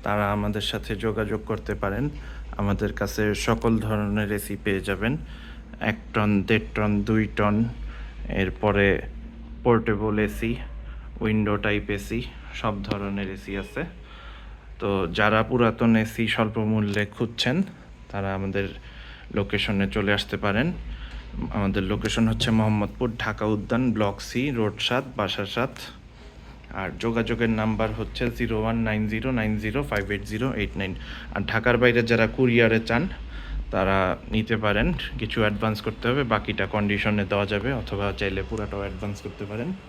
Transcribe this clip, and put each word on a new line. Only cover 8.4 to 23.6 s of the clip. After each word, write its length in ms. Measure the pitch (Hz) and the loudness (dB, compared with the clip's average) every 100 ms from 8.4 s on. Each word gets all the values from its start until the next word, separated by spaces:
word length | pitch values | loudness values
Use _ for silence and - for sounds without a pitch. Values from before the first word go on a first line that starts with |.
| 95 - 107 101 98 90 - - - - - - | 0 2 2 6 6 4 -2 -12 -14 -14 -14 -2
পোর্টেবল 560 | 123 117 113 104 107 107 | 4 4 4 0 2 2
এসি, 360 | 104 - 113 120 - - - - - - | 0 0 -4 -4 -6 -10 -12 -12 -12 -4
উইন্ডো 380 | 113 107 104 104 | 2 2 2 2
টাইপ 320 | 104 104 101 | 2 0 0
এসি, 320 | 101 101 113 131 - - | -4 -2 -4 -4 -12 -14
সব 300 | - 117 101 | -4 -4 -4
ধরনের 460 | 101 104 101 101 95 | -4 -2 -2 -4 -4
এসি 280 | 95 - 98 | -6 -6 -6
আছে। 260 | 92 127 175 - - - - - - - - - | -6 -6 -8 -10 -16 -16 -16 -16 -16 -18 -18 -4
তো 280 | 101 98 87 | 0 2 0
যারা 360 | 90 107 110 | 2 4 4
পুরাতন 520 | 113 123 117 110 117 113 | 4 4 4 6 6 6
এসি 320 | 110 - 110 | 4 0 0
স্বল্প 300 | - 110 110 | 2 2 2
মূল্যে 480 | 107 110 104 101 104 | 2 2 2 0 -2
খুঁজছেন, 580 | - 117 113 120 151 190 - - - - | -2 -4 0 0 2 0 -4 -18 -18 -10
তারা 240 | 101 98 | -4 -2
আমাদের 340 | 95 98 98 98 - - - - - - | -2 -2 -2 -2 -6 -14 -16 -16 -16 -6
লোকেশনে 540 | 104 101 104 - 101 98 | -2 0 0 2 2 2
চলে 240 | 107 101 | 2 2
আসতে 240 | 101 - 101 | 2 0 -2
পারেন। 340 | 104 101 156 180 - - - - - - - | 0 2 2 -2 -8 -10 -10 -12 -10 -6 -4
আমাদের 340 | 104 98 101 | 0 0 0
লোকেশন 440 | 95 104 107 117 113 | 0 0 0 2 2
হচ্ছে 240 | 113 120 | 2 2
মোহাম্মদপুর, 600 | 110 110 107 101 - 123 113 | 4 4 2 0 -2 -4 -2
ঢাকা 260 | 110 104 107 | -4 -2 0
উদ্যান, 460 | 104 | 0